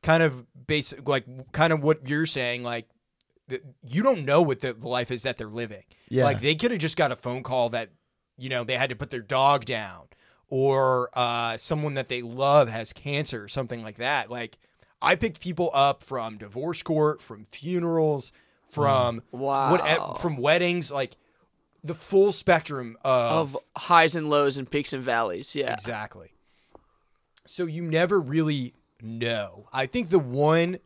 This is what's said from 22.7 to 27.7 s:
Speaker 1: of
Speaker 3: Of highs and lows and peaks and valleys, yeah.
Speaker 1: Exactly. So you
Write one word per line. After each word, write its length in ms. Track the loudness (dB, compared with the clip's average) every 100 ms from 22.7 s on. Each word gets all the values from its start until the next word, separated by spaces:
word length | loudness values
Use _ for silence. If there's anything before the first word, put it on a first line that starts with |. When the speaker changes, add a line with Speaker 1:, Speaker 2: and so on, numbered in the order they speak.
| -8 -10 -4
Speaker 1:
of 500 | 2 2 4 0 -2
Speaker 3:
Of 80 | -6 -14 -8
highs 400 | 6 6 6 2
and 140 | 2
lows 260 | 4 4 0
and 140 | -4
peaks 220 | -2 -2
and 80 | -4
valleys, 520 | 0 0 0 -4 -6
yeah. 180 | -4 -4
Speaker 1:
Exactly. 580 | -4 -6 -8 -10 -14 -20 _ _ _ _ -20 _ _ _ _ _ _ _
So 200 | -6
you 160 | -6